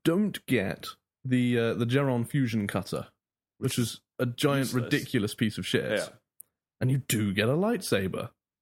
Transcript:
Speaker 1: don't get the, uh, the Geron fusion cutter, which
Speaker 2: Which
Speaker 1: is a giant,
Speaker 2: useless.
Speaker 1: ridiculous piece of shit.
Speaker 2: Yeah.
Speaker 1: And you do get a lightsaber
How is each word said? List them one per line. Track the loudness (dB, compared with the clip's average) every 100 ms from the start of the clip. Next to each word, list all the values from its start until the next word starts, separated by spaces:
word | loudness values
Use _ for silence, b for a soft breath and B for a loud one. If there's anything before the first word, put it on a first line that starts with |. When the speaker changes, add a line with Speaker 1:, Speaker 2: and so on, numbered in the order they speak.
| 0
Speaker 1:
don't | 2 2 -2 0
get | 0 0 -4 -10 -16 _ _ 0
the, | 2 2 2
uh, | 2
the | 0 0
Geron | 2 2 0 0
fusion | 0 0 0 0
cutter, | -2 -4 -6 -8 _ _ _ _ -6
which | -4 0
Speaker 2:
Which |
Speaker 1:
is | -2 -4 _ -6
a | -4
giant, | 0 2 2 0
Speaker 2:
useless. | -2
Speaker 1:
ridiculous | 0 -2 0 0 0
piece | 0 -2 -2
of | -2
shit. | 0 0 -2
Speaker 2:
Yeah. | -2 -8 _ -20 -20 _ _ -4
Speaker 1:
And | 0
you | 0
do | 0 0 2
get | 2 2
a |
lightsaber | 2 0 -2 0 0 0 -4 -8 _ _ _